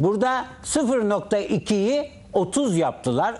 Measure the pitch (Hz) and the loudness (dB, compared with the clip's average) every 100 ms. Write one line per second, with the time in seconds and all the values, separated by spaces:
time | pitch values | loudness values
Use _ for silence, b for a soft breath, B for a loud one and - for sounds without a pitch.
0 | 170 208 254 254 - - - 302 247 262 | 0 2 0 0 -4 -12 -4 0 2 2
1 | 208 202 - 208 - 214 - 208 208 285 | 2 0 0 -2 0 -2 0 0 2 0
2 | 285 - - 202 180 269 269 165 143 - | -2 -10 -4 0 0 0 2 2 0 -2
3 | 131 120 196 | -2 0 0